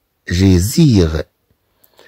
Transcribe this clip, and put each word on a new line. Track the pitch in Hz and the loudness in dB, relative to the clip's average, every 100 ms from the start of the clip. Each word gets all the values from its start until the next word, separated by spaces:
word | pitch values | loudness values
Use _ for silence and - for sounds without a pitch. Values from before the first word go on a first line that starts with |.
| _ _ - | _ _ -8
جيزيغ. | 87 98 90 95 147 160 104 82 80 - _ _ _ _ _ _ _ | -2 2 2 0 0 2 2 0 -4 -10 _ _ _ _ _ _ _